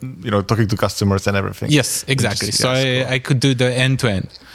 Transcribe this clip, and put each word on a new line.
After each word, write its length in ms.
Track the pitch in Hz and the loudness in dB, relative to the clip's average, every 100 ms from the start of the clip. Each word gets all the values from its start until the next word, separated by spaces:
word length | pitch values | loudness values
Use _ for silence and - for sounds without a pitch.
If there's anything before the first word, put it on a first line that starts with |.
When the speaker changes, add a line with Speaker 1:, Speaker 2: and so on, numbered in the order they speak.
| 131 131 | -10 -10
Speaker 1:
you 80 | 113 | -2
know, 100 | 104 | 0
talking 240 | 98 110 104 | 2 2 2
to 100 | 104 | 2
customers 500 | 101 - 101 98 101 | -2 0 0 2 0
and 80 | 101 | -2
everything. 340 | 98 95 - | -2 -6 0
Speaker 2:
Yes, 340 | 147 123 - - | 2 2 -4 -2
exactly. 400 | 131 120 101 107 | 0 0 -2 -4
Speaker 1:
Interesting. 160 | 104 127 | -2 0
Speaker 2:
So 40 | |
Speaker 1:
Yes, 80 | 127 | 0
Speaker 2:
I, 240 | 135 127 | 0 0
Speaker 1:
cool. 100 | 127 131 | 0 -2
Speaker 2:
I 40 | |
could 200 | - 135 | 0 2
do 120 | 139 | 2
the 160 | 123 127 | 2 2
end 260 | 123 131 131 | 2 2 2
to 80 | 120 | 2
end. 180 | 95 - - - | 0 -4 -12 -20